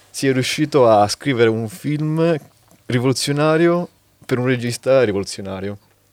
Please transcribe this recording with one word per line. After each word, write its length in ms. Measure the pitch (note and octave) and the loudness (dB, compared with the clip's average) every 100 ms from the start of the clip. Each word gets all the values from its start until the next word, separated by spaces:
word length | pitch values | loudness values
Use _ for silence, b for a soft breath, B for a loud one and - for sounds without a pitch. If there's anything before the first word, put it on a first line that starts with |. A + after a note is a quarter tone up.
| _ | _
si 180 | - C3+ | -4 -2
è 60 | |
riuscito 560 | C3 B2+ - D3+ D3 A#2+ | 0 -2 -2 0 4 6
a 180 | G#2+ G#2 | 6 4
scrivere 420 | - C#3+ A#2+ A#2 | 0 -4 2 2
un 200 | A2+ A2+ | 2 -6
film 680 | F2+ C#3 D3 D#3 D#3+ E3 D#3+ - _ _ _ - | -8 -6 -4 -4 0 0 -2 -6 _ _ _ -4
rivoluzionario 1000 | A#2+ B2+ B2+ - C#3+ D#3 D#3+ E3+ F3 F3 _ _ _ - | -2 0 -2 -2 0 0 2 2 0 -4 _ _ _ -4
per 120 | B2 | -2
un 80 | B2+ | 0
regista 540 | B2 A#2+ A#2 B2+ C3+ | -2 -4 -6 2 2
rivoluzionario. 720 | A2+ G2 F#2+ - G2 F#2+ G2 G2+ _ _ _ | 2 0 -6 -10 -10 -8 -10 -12 _ _ _